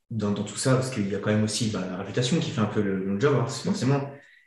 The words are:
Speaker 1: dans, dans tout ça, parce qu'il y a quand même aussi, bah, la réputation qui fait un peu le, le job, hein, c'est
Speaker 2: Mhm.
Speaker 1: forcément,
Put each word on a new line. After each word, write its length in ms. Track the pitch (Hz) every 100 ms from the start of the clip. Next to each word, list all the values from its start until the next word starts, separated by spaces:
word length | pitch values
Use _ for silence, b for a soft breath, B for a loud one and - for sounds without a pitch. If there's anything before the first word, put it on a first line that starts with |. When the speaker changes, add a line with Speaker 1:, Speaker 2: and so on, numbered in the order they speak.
| _
Speaker 1:
dans, 200 | 113 104
dans 100 | 101
tout 140 | 101 -
ça, 160 | 135
parce 160 | 127 -
qu'il 180 | - 98
y 60 |
a 40 | 98
quand 120 | 107
même 140 | 107
aussi, 260 | 107 - 107
bah, 120 | 101 92
la 60 | -
réputation 400 | 98 - 127 165
qui 120 | -
fait 100 | -
un 60 | 104
peu 160 | 107
le, 200 | 98 95
le 160 | 95 101
job, 140 | 143 131
hein, 60 | -
c'est 180 | - 170
Speaker 2:
Mhm. 60 |
Speaker 1:
forcément, 260 | - 127 139 - B B B